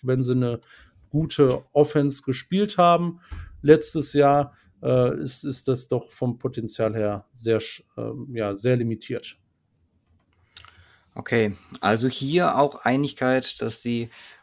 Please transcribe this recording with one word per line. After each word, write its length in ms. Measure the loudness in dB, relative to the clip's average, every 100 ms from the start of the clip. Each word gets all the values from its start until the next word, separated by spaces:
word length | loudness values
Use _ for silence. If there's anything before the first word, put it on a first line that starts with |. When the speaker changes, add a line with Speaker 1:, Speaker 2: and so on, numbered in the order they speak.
Speaker 1:
wenn 200 | -2 0
sie 100 | 0
eine 280 | 0 0 -4 -10 -20 -20 _ _
gute 560 | -4 -2 2 4 2 0
Offense 500 | 2 4 2 0 -2
gespielt 540 | -6 -6 -2 -2 0 2
haben 440 | 4 4 0 -6 -12 -14 -14 0
letztes 500 | 6 6 6 -4 -2
Jahr, 420 | 4 4 4 0 -6 _ _ 0
äh, 340 | 2 2 0
ist, 240 | -6 -8
ist 240 | -8 -6 -2
das 200 | -2 -2
doch 240 | -6 -6
vom 260 | -6 -6 -4
Potenzial 560 | -6 -8 -8 -4 -2
her 320 | 0 -2 -4 -10
sehr 280 | -6 0 0
sch-, 220 | -2 -12 _ -10
ähm, 320 | -10 -10 -10
ja, 200 | -4 -4
sehr 220 | -2 0 0
limitiert. 600 | 0 -6 -8 -10 -12 -20 _ _ _ _ _ _ _ _ _ _ _ -20 -20 -20 _ _ _
Speaker 2:
Okay, 420 | -14 -2 0 0 -2 -14 -4
also 280 | 0 0 0
hier 500 | -2 -2 0 2 2
auch 260 | 0 0
Einigkeit, 760 | -2 0 -2 -2 0 0 -2 -6
dass 220 | -6 -6
die 280 | -4 -4 -6 -12 -20 -18